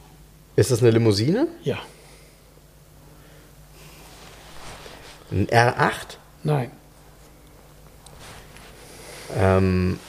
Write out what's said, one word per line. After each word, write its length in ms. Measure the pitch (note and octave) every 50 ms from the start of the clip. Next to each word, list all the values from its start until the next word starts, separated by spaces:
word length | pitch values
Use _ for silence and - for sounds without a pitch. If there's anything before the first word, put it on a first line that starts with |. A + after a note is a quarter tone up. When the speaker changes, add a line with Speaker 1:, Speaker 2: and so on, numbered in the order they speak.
| - - - - - - - - - - -
Speaker 1:
Ist 140 | - A#2+ -
das 120 | B2+ G#2+
eine 100 | A#2+ A#2+
Limousine? 560 | A2+ A#2 A2+ A2+ G#2 G2 A2 C3+ F3+ A#3+ D4+ E4+ - - -
Speaker 2:
Ja. 160 | D3 A#2+ - - - - - - - - - - - - - - - - - - - - - - - - - - - - - - - - - - - - - - - - - - - - - - - - - - - - - - - - - - - - - - - - - - - - - - -
Speaker 1:
Ein 180 | G#2 G2 G2 -
R 300 | - A#2 A#2+ A#2+ - -
acht? 400 | D3 G3 - - - - - - - - - - -
Speaker 2:
Nein. 260 | D3+ D3+ C#3+ B2+ - - - - - - - - - - - - - - - - - - - - - - - - - - - - - - - - - - - - - - - - - - - - - - - - - - - - - -
Speaker 1:
Ähm, 640 | - G2 F#2+ F#2+ F#2+ F#2+ F#2 F#2 F#2 F2+ F#2 F#2 - -